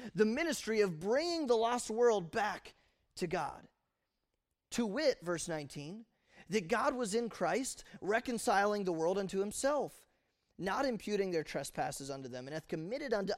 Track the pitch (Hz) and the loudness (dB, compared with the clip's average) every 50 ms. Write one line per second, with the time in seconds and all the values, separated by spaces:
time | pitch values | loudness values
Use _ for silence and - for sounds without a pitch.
0 | 247 208 - 175 214 214 233 294 339 320 262 - - 214 226 214 208 190 160 151 | -12 -6 2 4 4 4 4 2 0 0 -2 -2 -2 0 2 2 2 2 2 -4
1 | 180 208 247 285 330 349 339 330 294 233 240 220 226 233 240 240 - - 214 233 | 0 2 2 2 2 0 0 -2 2 4 4 4 4 2 2 0 -2 -2 2 4
2 | 240 240 220 202 170 156 - 220 202 208 175 - - - - _ _ _ _ _ | 6 6 6 4 0 0 -2 0 0 0 -2 -6 -10 -16 -20 _ _ _ _ _
3 | _ _ - - 185 165 180 170 147 135 - - - - _ _ _ _ _ _ | _ _ -6 -4 -4 -2 0 -2 -2 -4 -6 -10 -18 -20 _ _ _ _ _ _
4 | _ _ _ _ _ _ _ _ _ _ _ _ _ - - 233 240 208 190 277 | _ _ _ _ _ _ _ _ _ _ _ _ _ -8 -2 -2 -2 0 0 2
5 | 320 269 196 - 165 175 175 156 - 175 160 156 143 131 - 151 143 156 196 226 | 2 2 2 2 -2 -4 -2 -2 -2 -4 -4 -6 -6 -8 -10 -12 -10 -10 -12 -14
6 | 233 _ _ _ _ _ _ - - - 180 220 165 165 233 214 254 294 269 247 | -16 _ _ _ _ _ _ -20 -10 -2 -2 -2 0 0 0 2 2 2 2 0
7 | 247 185 202 233 240 208 - - 180 160 180 240 269 - - - - - - - | -2 0 0 -2 -2 -2 -4 -2 0 0 2 0 0 -4 -8 -10 -14 -18 -16 -8
8 | - 180 214 240 - 262 233 220 - 240 202 196 202 208 208 208 196 180 170 160 | -2 0 0 0 0 0 -4 -2 2 4 4 4 4 4 2 2 0 0 0 2
9 | 160 175 190 202 196 180 196 190 202 208 - - - 269 294 277 208 143 - - | 2 2 2 2 0 -2 0 -2 -2 -2 -2 0 0 0 2 2 -2 -4 -6 -14
10 | - _ _ _ _ _ _ _ _ _ _ - 165 196 185 247 285 262 233 190 | -20 _ _ _ _ _ _ _ _ _ _ -6 -2 -2 0 0 0 0 0 -2
11 | - 214 208 190 196 185 170 160 147 - - 147 139 - - 165 135 143 143 - | -2 -2 0 0 0 2 0 -2 -2 -2 -4 -6 -6 -4 -4 -4 -4 -4 -4 -6
12 | 139 139 135 135 135 123 127 127 127 139 151 160 - - 175 160 156 185 247 285 | -8 -8 -8 -8 -8 -10 -10 -10 -10 -8 -8 -8 -6 -4 -6 -6 -4 -4 -4 -4
13 | 294 254 226 202 196 190 - | -2 0 0 0 0 -2 -2